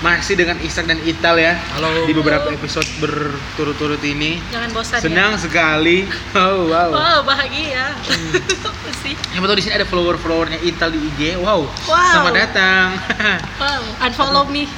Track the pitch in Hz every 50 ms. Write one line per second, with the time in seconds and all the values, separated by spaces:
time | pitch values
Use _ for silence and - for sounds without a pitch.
0 | - 170 175 165 151 - 196 185 180 165 175 170 170 160 - - 165 170 165 160
1 | 156 165 160 - - 170 170 165 160 165 175 175 - - - 143 156 160 160 165
2 | 165 160 156 156 151 151 151 147 147 151 151 143 143 143 - 165 143 - - 156
3 | 156 147 147 143 147 147 139 139 135 - - - 156 147 143 - 151 151 147 147
4 | 147 147 143 147 151 156 165 170 160 - - 233 233 233 220 220 226 - - 240
5 | 214 160 165 180 190 214 214 190 165 165 151 175 165 156 156 151 156 165 175 185
6 | 196 196 - - - - - 202 185 185 196 190 175 160 160 165 175 170 156 -
7 | 302 339 339 294 269 254 269 262 277 262 262 285 311 302 269 254 262 285 294 -
8 | - - 269 - - 320 311 349 - - 381 - - 415 - - - - 262 -
9 | - 277 285 - - - - 180 185 196 208 202 - 214 208 208 196 185 185 180
10 | 175 175 175 156 139 160 165 165 165 160 160 160 165 175 156 - 175 165 160 160
11 | 147 156 147 139 147 156 180 180 175 202 214 180 147 135 - - - - 311 339
12 | 359 349 339 320 233 175 160 185 214 220 - 208 190 190 190 190 185 185 185 185
13 | - - 220 - 214 214 196 170 160 - - - 269 285 285 262 233 220 220 -
14 | - 247 240 - 277 269 277 277 285 277 285 294 294 285 -